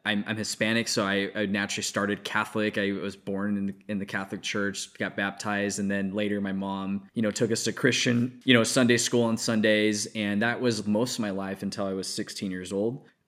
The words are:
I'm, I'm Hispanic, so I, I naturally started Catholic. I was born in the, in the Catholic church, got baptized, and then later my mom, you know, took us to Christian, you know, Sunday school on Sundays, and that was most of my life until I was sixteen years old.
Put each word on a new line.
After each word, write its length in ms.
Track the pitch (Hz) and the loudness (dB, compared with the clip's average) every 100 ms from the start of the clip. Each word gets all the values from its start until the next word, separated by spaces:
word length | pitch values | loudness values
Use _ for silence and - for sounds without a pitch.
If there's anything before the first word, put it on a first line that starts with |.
| 104 | -2
I'm, 200 | 104 104 | -2 -2
I'm 80 | 110 | -4
Hispanic, 540 | 104 - 110 113 110 | -4 -2 0 0 0
so 160 | 120 98 | 0 2
I, 260 | 98 98 | 0 0
I 120 | 107 104 | -2 0
naturally 400 | 101 101 - - | 0 -2 -4 -4
started 400 | 104 101 101 - | -2 0 -2 -2
Catholic. 520 | 107 104 110 107 107 | -2 0 0 -2 0
I 140 | 98 | -2
was 240 | 98 98 95 | -2 -6 -8
born 400 | - 98 101 101 | -6 -4 -2 -2
in 100 | 98 | -2
the, 80 | 98 - | -6 -8
in 120 | 101 | -6
the 60 | 101 | -6
Catholic 360 | 101 95 98 | -6 -6 -8
church, 520 | - 107 101 98 - - | -4 -2 -2 -4 -10 -6
got 180 | 98 - | -6 -2
baptized, 640 | 98 - 107 101 101 98 | -4 -4 -4 0 0 0
and 100 | 98 | -2
then 240 | 101 98 | 0 -2
later 280 | 101 104 101 | -2 0 0
my 100 | 98 | -2
mom, 560 | 95 98 98 95 101 - | -2 -4 -4 -4 -6 -6
you 80 | 131 | -2
know, 100 | 107 | -2
took 220 | - 113 | 0 0
us 100 | 113 | 0
to 80 | 113 | -2
Christian, 720 | - 131 117 131 120 123 - | 2 4 4 4 2 0 -2
you 100 | 131 | 6
know, 120 | 120 110 | 6 6
Sunday 320 | 131 120 117 | 4 6 4
school 260 | - 120 | 4 4
on 140 | 117 110 | 4 2
Sundays, 720 | - 113 110 107 107 104 107 | 0 2 4 4 4 2 -4
and 280 | 113 101 101 | -4 -2 0
that 180 | 117 107 | 0 2
was 260 | 123 107 104 | 0 0 2
most 280 | 104 127 - | 2 2 -2
of 60 | |
my 80 | 104 | -4
life 340 | 95 95 98 | -4 -6 -6
until 220 | 98 104 98 | -6 -4 -4
I 80 | |
was 120 | 95 92 | -4 -4
sixteen 460 | - 98 - 101 | -6 -6 -6 -6
years 220 | 92 90 | -6 -4
old. 320 | 98 110 139 - _ | -2 -2 -4 -14 _